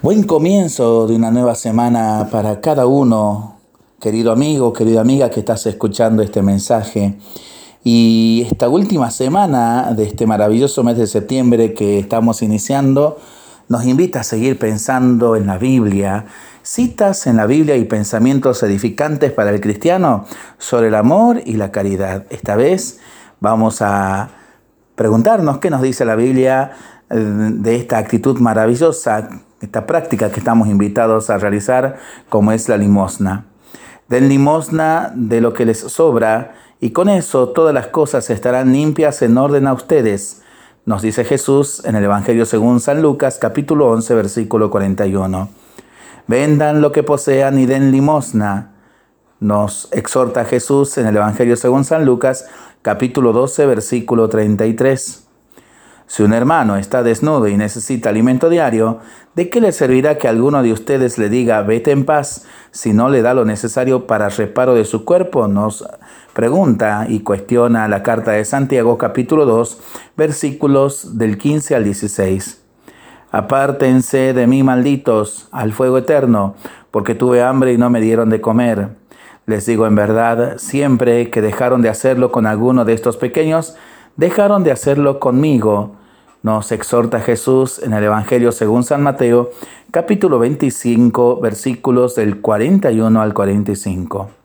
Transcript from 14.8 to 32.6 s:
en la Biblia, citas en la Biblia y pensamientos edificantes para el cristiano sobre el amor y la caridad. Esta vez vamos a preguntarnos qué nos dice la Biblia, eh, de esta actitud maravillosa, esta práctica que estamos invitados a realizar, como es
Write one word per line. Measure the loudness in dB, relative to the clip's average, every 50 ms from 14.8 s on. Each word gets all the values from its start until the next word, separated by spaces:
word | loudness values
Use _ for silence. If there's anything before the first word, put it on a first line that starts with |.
| -4 -2 0 2 2 2 2 2 2 2 2
en | 2 0
la | -2 -2 -2
Biblia, | 0 0 2 2 2 2 0 0 0 -2 -2 -4 -6 -10 -20 -20 -20 -20 -20 -20
citas | _ -10 -4 -2 -2 -4 0 0 0 0 0 -2 -4
en | 0 0
la | 0 2
Biblia | 2 2 2 2 2 2
y | 0 0
pensamientos | 0 -2 -4 -4 -2 -2 0 2 2 2 2 2 0 0 0
edificantes | 0 -2 0 0 -2 -4 -4 -4 -4 -4 0 0 0 0
para | 0 0 0 0
el | 0 -2
cristiano | -2 -4 -6 -2 0 0 0 2 2 0 0 0 -4 -10 -18 -20 -20 -20 -20
sobre | _ -8 -2 0 2 2 2
el | 2
amor | 2 2 4 4 4 4 4 2 0 -2
y | -4 -4 -4
la | -4 -4
caridad. | -4 -4 -2 -2 -2 -2 -4 -4 -6 -8 -10 -12
Esta | -14 -10 -6 -2 0
vez | 2 2 2 2 0 -4 -10 -14 -18 -20 -20 -20 -20 -20 -20 _ _
vamos | -2 0 2 2 2 0 0 -2
a | -2 -2 0 0 -2 -2 -2 -4 -6 -10 -12 -20 -20 _ _ _ _ _ _ _ _ _ _
preguntarnos | -2 0 0 2 4 4 4 4 2 2 0 -2 -2
qué | -2 -2
nos | -2 0
dice | -2 -2 -2 -2 -2
la | -2 0
Biblia, | 0 0 2 2 2 2 2 2 0 -2 -4 -8 -20 -20 -20 -20 -20 _ _
eh, | -4
de | -2 -2 -2 -2 -2 -2 -2 -2 -2 -2 -2 -2
esta | -2 -2 -2 -2 -2
actitud | -2 0 -2 0 0 0 2 2
maravillosa, | 2 2 2 2 2 2 2 2 2 0 0 0 -2 -2 -2 -2 -4 -8 -14 -18 -20 _ _ _
esta | -16 -8 -8 -8 -4
práctica | -2 -2 -2 -2 -2 -4 -2 -2 -4
que | -4 -4
estamos | -2 -2 -2 0 0 0
invitados | 0 0 0 0 0 0 0 2 0 0 0 -2
a | -4
realizar, | -2 -2 -2 -2 -2 -2 0 0 0 0 -2 -6 -8 -18 -20 -20 -20 -12 _
como | 0 2 2 2
es | 2 0